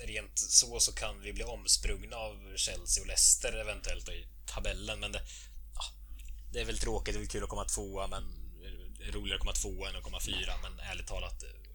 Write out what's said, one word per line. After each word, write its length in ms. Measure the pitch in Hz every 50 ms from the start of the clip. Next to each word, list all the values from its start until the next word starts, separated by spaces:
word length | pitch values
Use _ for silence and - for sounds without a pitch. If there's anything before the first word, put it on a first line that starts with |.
| -
rent 360 | 107 107 107 104 101 - -
så, 420 | - - - - - 120 117 113
så 120 | 107 - 95
kan 280 | - 120 107 104 101 98
vi 100 | 104 101
bli 120 | - 113
omsprungna 720 | - - - - - - - - 107 107 101 - 107 120
av 400 | 117 110 110 104 101 98 98 95
Chelsea 460 | 95 - 110 98 90 - - - - 95
och 40 |
Leicester 460 | - 92 87 - - - - - 123 110
eventuellt 560 | 110 110 107 104 95 - - 87 - - -
i 180 | 110 110 - - - - -
tabellen, 540 | - - - 101 104 98 92 101 110 107 107
men 120 | 104 101 101
det, 100 | 98 - - - - - - - - - - -
ja, 80 | - - - - - - - - - - - - - - - -
det 80 | 120
är 40 | 117
väl 140 | 113 110 -
tråkigt, 360 | - 117 110 101 - - 104
det 40 | 104
är 20 |
väl 80 | 104 98
kul 140 | - 110 101
att 60 | 98
komma 160 | - 104 98
tvåa, 420 | - - - 104 98 95 95 98
men 360 | 95 95 95 95 - - - - - - - - - - - - - - - - - 101
roligare 240 | 104 101 98 95
att 40 | 95
komma 120 | - 101 98
tvåa 360 | - - 104 95 92 95 95
än 80 | 95
att 60 | 92 -
komma 180 | - - 90
fyra, 320 | - - 98 - 95 90 - - -
men 180 | 95 90 -
ärligt 260 | - - 92 90 87
talat, 360 | - 98 92 90 90 - - - - - - - - -